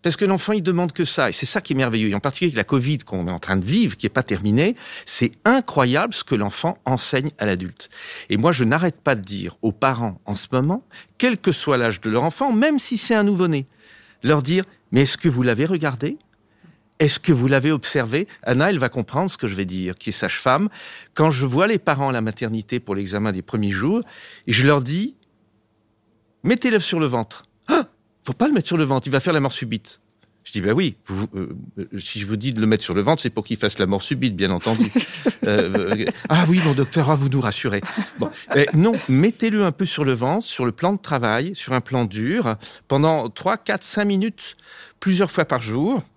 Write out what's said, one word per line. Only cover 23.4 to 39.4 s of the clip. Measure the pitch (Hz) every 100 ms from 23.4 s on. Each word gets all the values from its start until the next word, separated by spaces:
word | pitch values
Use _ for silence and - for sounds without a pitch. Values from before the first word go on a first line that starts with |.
premiers | - 113 104
jours, | 95 127 220 233 - - - -
je | 113 135
leur | 143
dis, « | 123 165 233 - _ _ _ _ _ _ _ _ _ _ _ _
Mettez-le | 151 247 254 220
sur | - 170
le | 151
ventre. » « | 120 113 - _ _ -
Ah, | 320 240 _ _ _
faut | -
pas | 131 262
le |
mettre | 269 -
sur | 175
le |
ventre, | 147 135 139
il |
va | 135
faire | 180
la | 160
mort | 135
subite. » | - 117 110 - - _ _ _ _
Je | -
dis, « | 104
Ben | 95
oui, | 123 175 - -
vous, | 95 107 98
euh, | 92 82 - -
euh, | - 101
si | 92 110
je | 101
vous | 107
dis | 123
de | 113
le | 110
mettre | 110
sur | -
le | 90
ventre, | 101 160
c'est | 123
pour | -
qu'il | - 117
fasse | 107 -
la | 95
mort | 98
subite, | - 135 127 92
bien | 98
entendu. » | 87 113 113 220 247
<laughs> | - - - -
Euh, | - 104 87 98 92 104
euh, « | 87 - -
Ah | 160 170
oui, | 180
mon | 160
docteur, | 135 139 165 139
ah, | 156
vous | 139
nous | 135
rassurez. » | 120 - 127 101 190 - 196 -
Bon, | 302 - -
euh, | 139 143
non, | 156 202 214 -
mettez-le | 131 190 -